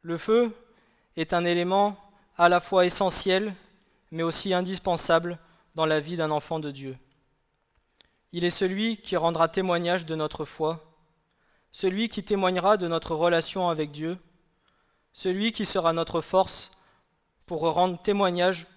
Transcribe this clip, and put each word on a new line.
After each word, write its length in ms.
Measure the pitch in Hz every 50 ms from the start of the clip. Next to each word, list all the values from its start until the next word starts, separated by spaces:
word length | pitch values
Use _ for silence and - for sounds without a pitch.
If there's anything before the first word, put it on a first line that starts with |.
Le 140 | - 165 170
feu 380 | 160 - - 220 240 240 226 226 - - _ _ _ _ _ _ _ _ _ _
est 180 | 165 160 - 185
un 100 | 175 175
élément 520 | 175 170 175 175 180 190 196 202 208 196 - - - _ _ _ _ _ -
à 100 | 170 175
la 120 | 175 175
fois 260 | - - 196 185 180
essentiel, 680 | 180 - - 202 180 165 - - 190 185 190 208 214 185 - _ _ _ _ _ _ _ _ _ _
mais 120 | 165 160
aussi 320 | 165 170 160 - - 196 185
indispensable 840 | 180 180 180 190 175 - 196 175 165 - - 170 165 170 175 175 - _ _ _ _ _ _ _
dans 100 | 160 160
la 160 | 156 156 156
vie 160 | 143 156 180
d'un 140 | 165 160 156
enfant 280 | 151 151 - - 165 160
de 120 | 151 147
Dieu. 260 | 139 135 135 135 131 127 _ _ _ _ _ _ _ _ _ _ _ _ _ _ _ _ _ _ _ _ - _ _ _ _ _
Il 120 | - 175 175
est 60 | 175
celui 460 | 170 - 202 185 190 196 220 233 220
qui 200 | - - - 185
rendra 320 | 170 160 170 165 165 165 160
témoignage 580 | - 196 190 185 175 170 170 170 175 185 165
de 80 | 156 160
notre 320 | 156 151 151 - - 156
foi, 360 | - - - 160 156 165 160 - _ _ _ _ _ _ _ _ _ _ _ _ _ _ _ _ _
celui 380 | - - - 185 185 202 233 220
qui 160 | - 214 190
témoignera 540 | - 208 196 190 180 185 180 175 196 214 196
de 100 | 185 165
notre 260 | 170 160 - - 165
relation 540 | 151 170 175 175 165 160 - - 190 180 175
avec 220 | 165 156 156 147
Dieu, 260 | 143 147 156 165 180 180 _ _ _ _ _ _ _ _ _ _ _ _ _ _ _ _ _ _
celui 400 | _ - - 185 180 196 214 226
qui 140 | 220 - 208
sera 260 | - - 190 165 165
notre 300 | 165 165 165 - - 165
force 480 | - - - 190 185 - - - - - - _ _ _ _ _ _ _ _ _ _ _ _ _ _
pour 160 | - 180 156
rendre 400 | 160 165 151 170 180 185 175 165
témoignage 680 | - 214 202 202 202 185 175 175 175 185 185 165 165 _ _